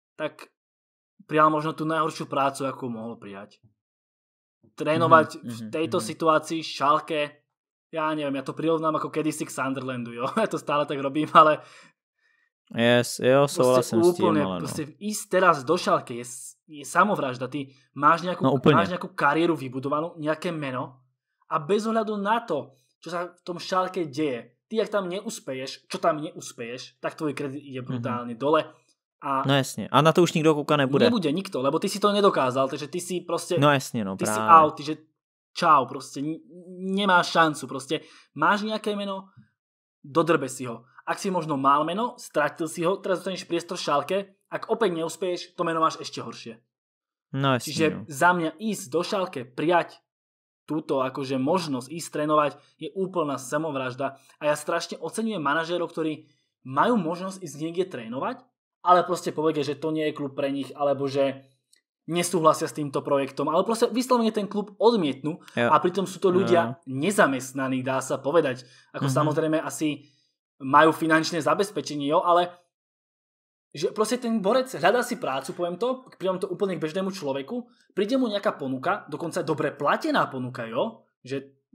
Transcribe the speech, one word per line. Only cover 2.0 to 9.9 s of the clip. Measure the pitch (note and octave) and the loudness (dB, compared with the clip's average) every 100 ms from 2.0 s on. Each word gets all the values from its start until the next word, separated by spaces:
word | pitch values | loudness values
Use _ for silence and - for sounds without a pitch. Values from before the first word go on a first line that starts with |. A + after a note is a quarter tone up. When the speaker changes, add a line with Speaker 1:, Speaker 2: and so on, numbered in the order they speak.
| D#3+ D#3 C3+ | -2 -4 -6
Speaker 1:
prácu, | C#3+ C3+ C3+ C3+ | 0 0 0 -6
akú | B2 B2+ | -6 -8
mohol | A2+ A2+ A2 | -8 -10 -12
prijať. | G2+ G2 G2+ _ _ _ _ _ _ _ _ _ _ _ _ - | -14 -16 -16 _ _ _ _ _ _ _ _ _ _ _ _ -6
Trénovať | D3+ D#3+ E3 D#3+ D3+ - | -2 2 8 8 6 -2
Speaker 2:
Mhm, | B2 | -12
Speaker 1:
v | A#2 | -10
Speaker 2:
mhm, | A2 | -8
Speaker 1:
tejto | D#3 E3 F3+ | -4 -2 -2
Speaker 2:
mhm. | A2+ | -2
Speaker 1:
situácii | D3+ D#3+ D#3 D3+ E3 D3+ | 0 4 4 2 -6 -6
Schalke, | - C#3+ D3+ - D3+ D3 - _ _ _ _ _ | -2 2 2 0 -4 -4 -6 _ _ _ _ _
ja | D#3+ D#3 | -6 -4
neviem, | D#3 C#3+ C#3 | -2 -4 -4
ja | |
to | C#3 | -6
prirovnám | D3 D#3 D#3+ D#3 D#3 | -4 0 0 0 -2
ako | D3+ | -4
kedysi | D#3 D3+ D3+ D#3 | -2 -2 -4 -8
k | |
Sunderlandu, | - C3 C3+ B2+ | -4 -4 -4 -6